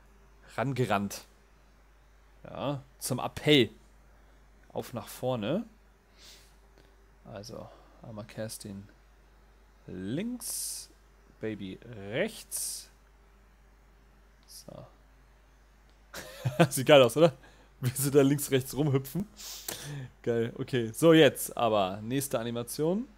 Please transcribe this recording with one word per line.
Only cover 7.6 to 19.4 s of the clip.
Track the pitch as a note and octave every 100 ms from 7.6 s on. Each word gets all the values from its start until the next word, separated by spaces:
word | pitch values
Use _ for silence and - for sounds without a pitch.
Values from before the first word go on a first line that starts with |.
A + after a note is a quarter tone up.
| - - - -
einmal | B2 G#2+ G#2
Kerstin | - A2 - G#2+ G2 G#2 - _ _ _ _ - _ _ _ -
links, | F#2 F#2+ C#3+ A#3 B3 - - - - - _ _ _ _ -
Baby | A2 G#2 F#2+ - - A2+ G2
rechts. | B2 A3 - - - - - - - _ _ _ _ _ _ _ _ _ _ _ _ _ _ -
So. | - - - - - _ _ _ _ _ _ _ _ _ _ _ - - - C3 D3
<laughs> | E3
Sieht | - B2+
geil | D3
aus, | A#2+ D3
oder? | E3 - - - - -
Wie | B2+
sie | C3 C#3
da | C#3+
links, | C3+ D3 -
rechts | C3 C3 A#2+
rumhüpfen. | D3+ C3+ C3+ E3+ G#3 -